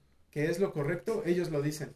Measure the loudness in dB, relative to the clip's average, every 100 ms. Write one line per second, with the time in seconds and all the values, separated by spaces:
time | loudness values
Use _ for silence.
0 | _ _ _ -2 0 2 0 0 -2 -2
1 | -2 0 2 2 2 0 0 -2 -6